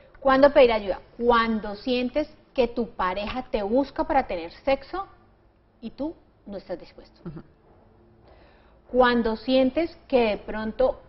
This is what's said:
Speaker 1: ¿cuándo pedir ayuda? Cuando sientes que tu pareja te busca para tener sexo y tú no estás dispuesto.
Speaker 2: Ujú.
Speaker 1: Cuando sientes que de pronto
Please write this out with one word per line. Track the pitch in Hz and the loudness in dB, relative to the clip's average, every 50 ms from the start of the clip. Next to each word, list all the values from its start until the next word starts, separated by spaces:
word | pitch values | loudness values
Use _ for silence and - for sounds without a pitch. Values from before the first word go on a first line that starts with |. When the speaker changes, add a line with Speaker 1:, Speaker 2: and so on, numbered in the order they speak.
| - - - - | -20 -20 -12 -4
Speaker 1:
¿cuándo | - 269 262 269 277 285 285 | 0 2 6 6 6 6 8
pedir | 311 262 233 | 8 6 6
ayuda? | 220 214 208 190 - - - - - - | 6 2 -2 -4 -6 -8 -10 -16 -10 -2
Cuando | 233 240 240 233 226 226 226 214 196 208 202 | 0 2 4 4 2 2 0 -2 -4 -6 -10
sientes | 208 - 262 247 247 247 247 - 294 302 - - - _ _ | -8 -6 -4 -2 -2 -2 -4 -4 -4 -6 -6 -8 -20 _ _
que | - - 233 233 | -4 -2 -2 -2
tu | - 254 226 - | -2 -4 -8 -6
pareja | - - 190 180 185 202 208 220 233 254 254 | -6 -6 -4 -4 -4 -6 -8 -8 -8 -10 -8
te | - - 220 202 | -6 -6 -6 -4
busca | 196 226 269 277 - - - 302 | -2 0 -2 -2 -2 -4 -6 -4
para | - 311 269 247 - | -2 0 -2 -2 -2
tener | 196 170 160 170 | -4 -8 -10 -12
sexo | - - - 277 269 269 - - - 370 392 - - _ _ _ _ _ _ _ _ _ _ _ _ _ | -16 -8 -4 -2 -2 -2 -4 -8 -10 -10 -10 -12 -16 _ _ _ _ _ _ _ _ _ _ _ _ _
y | - 226 | -18 -16
tú | - - 269 320 359 - _ _ _ _ _ | -12 -10 -10 -10 -10 -12 _ _ _ _ _
no | 196 202 185 | -16 -16 -14
estás | - - 185 160 | -12 -12 -12 -12
dispuesto. | - - - - - - _ _ - | -12 -16 -20 -20 -20 -20 _ _ -16
Speaker 2:
Ujú. | 175 147 160 - _ _ _ _ _ _ _ _ _ _ _ _ _ _ _ _ - - - - - _ _ _ _ _ _ _ - | -16 -16 -16 -18 _ _ _ _ _ _ _ _ _ _ _ _ _ _ _ _ -20 -20 -20 -20 -20 _ _ _ _ _ _ _ -2
Speaker 1:
Cuando | - 247 247 240 240 240 220 220 220 - | 2 4 4 4 4 2 0 -2 -4 -4
sientes | - 262 262 262 262 254 254 311 339 330 - - - - | -2 0 2 2 2 2 0 -2 -4 -4 -6 -12 -6 -2
que | 277 247 233 214 | 0 2 2 2
de | 202 - | 0 -4
pronto | - - 202 214 220 220 214 - 254 254 - - - | -6 -10 -10 -8 -8 -6 -2 0 0 0 0 -4 -10